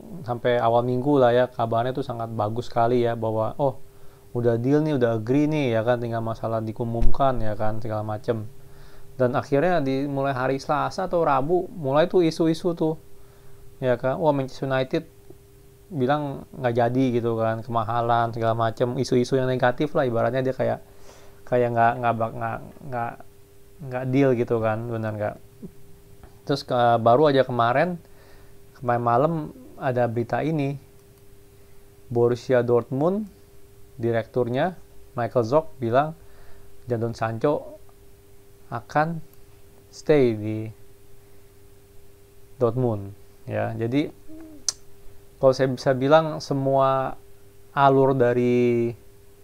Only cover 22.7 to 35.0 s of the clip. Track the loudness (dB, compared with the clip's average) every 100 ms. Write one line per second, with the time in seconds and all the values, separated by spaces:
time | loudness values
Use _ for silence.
22.7 | -16 -10 -8 -8 -10 -18 -20 -20 -20 -20
23.7 | -16 -10 -6 0 4 4 2 0 0 0
24.7 | -2 -4 -6 -6 -4 -6 -6 -16 -18 -18
25.7 | -18 -20 -20 -20 -20 -20 -10 -4 -4 -2
26.7 | 2 4 6 6 6 6 4 2 2 2
27.7 | 2 0 -4 -12 -20 -20 -20 -20 -20 -20
28.7 | -8 -2 0 2 2 2 0 -8 -14 -20
29.7 | -8 -4 0 0 -2 -2 -2 -2 -2 -2
30.7 | -6 -14 -20 -20 -20 -20 -20 -20 -20 -20
31.7 | -20 -20 -20 -4 2 2 2 0 2 2
32.7 | 0 0 -2 0 -2 -6 -14 -20 -20 -20
33.7 | -20 -20 -6 -2 -2 -2 -2 -2 -2 -2
34.7 | -4 -16 -20